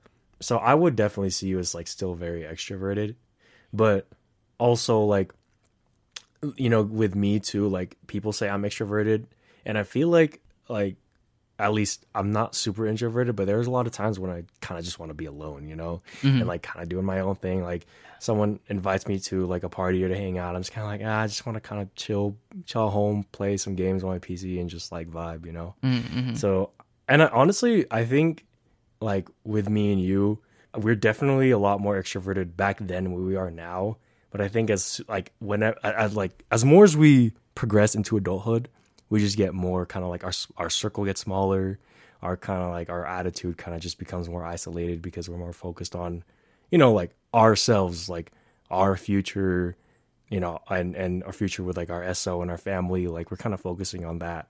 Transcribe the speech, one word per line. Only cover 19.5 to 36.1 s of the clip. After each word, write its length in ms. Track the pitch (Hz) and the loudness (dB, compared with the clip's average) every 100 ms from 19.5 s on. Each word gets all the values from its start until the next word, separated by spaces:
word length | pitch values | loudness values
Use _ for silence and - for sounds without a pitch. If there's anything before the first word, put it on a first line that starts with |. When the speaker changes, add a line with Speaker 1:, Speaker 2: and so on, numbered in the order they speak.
| 90 | -2
Speaker 1:
a 40 | 87 | -6
party 360 | - 92 92 | -4 0 2
or 40 | 92 | 0
to 60 | 92 | -2
hang 220 | 98 90 | -4 -4
out, 160 | 90 | -4
I'm 60 | 90 | -6
just 100 | 92 | -8
kinda 140 | - 107 | -8 -8
like, 140 | 104 | -6
"Ah, 180 | 107 107 | -2 -2
I 40 | 110 | -2
just 180 | 107 | -4
wanna 160 | - 110 | -8 -10
kinda 280 | - 104 98 - | -8 -8 -8 -10
chill, 400 | - 101 101 104 _ 196 | -4 -2 -2 -4 _ -18
chill 260 | - 117 110 | -6 -2 0
home, 340 | 101 104 104 98 | 2 2 0 -4
play 240 | - 101 98 | -6 -2 -2
some 180 | - | -4
games 300 | 92 92 95 | -2 0 0
on 60 | 92 | -2
my 100 | 92 | -6
P 160 | - 87 | -6 -8
C, 240 | 92 90 | -6 -6
and 100 | 87 | -6
just, 220 | 82 - | -8 -10
like, 180 | 85 82 | -10 -10
vibe," 340 | 82 85 82 82 | -10 -10 -10 -12
you 60 | |
know? 220 | 82 85 - | -12 -12 -4
Speaker 2:
Mm-hmm. 520 | 131 123 117 - 127 | -2 -2 -2 -6 -4
Speaker 1:
So, 360 | 113 104 95 95 - - _ - | -2 2 2 0 -8 -20 _ 2
and 160 | 143 | 6
I, 20 | 156 | 6
honestly, 600 | 117 151 202 240 220 - | 6 4 4 2 2 2
I 140 | 113 | 0
think, 420 | 117 139 160 160 _ _ _ _ _ _ | 2 2 2 -2 _ _ _ _ _ _
like, 280 | 110 98 - _ | -2 -2 -4 _
with 260 | 107 107 101 | -4 -2 0
me 240 | 107 104 | 2 2
and 80 | 98 | 2
you, 380 | 92 98 101 107 _ _ _ 120 | 2 2 2 0 _ _ _ -4
we're 180 | 107 | 0
definitely 560 | 110 110 107 139 135 131 | 4 2 2 2 4 4
a 80 | 113 | 4
lot 220 | 101 101 | 4 2
more 200 | 101 98 | 0 -2
extroverted 560 | 90 98 95 98 90 87 | -2 -6 -4 -4 -4 -2
back 220 | 98 98 | -2 0
then 240 | 98 90 | -4 -4
than 80 | 92 90 92 | -4 -4 -2
we 80 | |
are 160 | 95 92 | -2 -4
now. 460 | 82 85 90 101 110 _ _ _ | -8 -10 -4 -4 -6 _ _ _
But 120 | 101 | -6
I 60 | 98 | -2
think 200 | 113 110 | -2 0
as, 300 | 101 - - - | 0 -2 -8 -6
like, 240 | 104 92 _ | -6 -8 _
when 240 | 104 104 | -4 0
I, 60 | 110 110 | 0 0
as, 320 | 104 107 107 | -4 0 -2